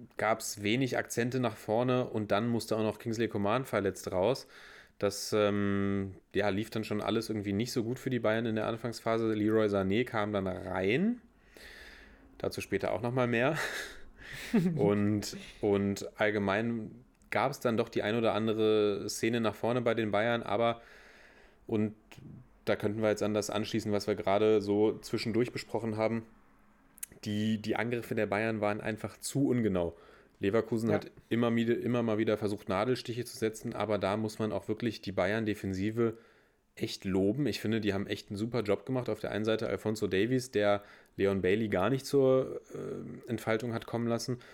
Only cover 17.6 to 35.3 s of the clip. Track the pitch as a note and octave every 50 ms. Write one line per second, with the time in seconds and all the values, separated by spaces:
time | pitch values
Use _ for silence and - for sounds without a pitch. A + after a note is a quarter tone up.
17.6 | - B2 A2+ G#2+ A2+ - - A2 G#2 G#2 A2+ A#2+ A2+ G#2+ F#2 G#2 A2 A2+ G#2+ A2
18.6 | A2 G#2+ G#2+ G#2+ G#2 G#2 G2+ - G#2 G#2 - - - A2+ B2 A#2+ A2+ G#2+ G2+ -
19.6 | - A2+ A#2+ B2+ A#2+ A#2+ A2+ A#2 A2+ G#2 G2+ G2+ A2 A#2+ A#2+ A#2 G#2+ - G2+ A2
20.6 | A#2 A#2 A2+ - - - - - - - - - - - - - - - - -
21.6 | - - A2+ G#2+ G#2+ G#2 G#2+ - _ - - - - - - - - - - -
22.6 | - - G2+ - - G#2 G#2 A2 G#2+ G#2+ G#2 G#2 G#2 G#2 G#2+ G#2+ G2+ - - G#2
23.6 | G#2+ - - A2 - A2 G#2 G2+ - - G#2 G2+ G#2+ G2 G2 G#2 A2 A2 A2 G#2
24.6 | G2 G2+ G2+ G#2 G#2+ A2 - - - - - A2 - A#2+ G2+ A2+ B2 B2 - A2
25.6 | - - - A2 A2+ A2+ G#2+ A2 A2 A2 A2+ A2+ A2+ - - - - _ _ _
26.6 | _ - - _ _ _ _ - - - - - - A2 G#2 G#2 G#2+ A2 A2 G#2
27.6 | G#2+ A2 - - A2+ A#2+ A#2+ A#2+ A2+ - A#2 A2+ G#2+ G2 G2 G2+ A2 A2+ A2 G#2+
28.6 | G#2 G#2 G#2 G#2+ - A2+ A2 G#2+ - G#2+ - - - - - C3+ C#3+ C3+ B2+ B2
29.6 | A2 G#2 F#2+ F2+ F2 E2+ - - - - - - - _ _ - G2 G2 G#2 A2+
30.6 | G#2+ - A#2+ A2 A2+ A2 G#2 G2+ - - - - - - A2+ A#2 A#2+ A#2+ A#2 A#2
31.6 | A#2 A2+ A#2 - - A#2 B2 A#2+ A#2 A#2 G#2+ G#2+ A#2 A#2+ G#2+ - G#2+ G2+ G#2 -
32.6 | - - F#2+ F#2+ A2 B2+ B2+ A#2+ - - A2+ B2 A#2 - - - A2 A2 - -
33.6 | - A#2 - - G#2 G#2 G#2 G2 G2 F#2+ G#2 G#2+ A2 G#2+ - - A2 G#2+ G2+ F#2+
34.6 | - - G#2+ - A#2+ A#2 G#2 - - G#2 F#2+ G2 F2+ F#2+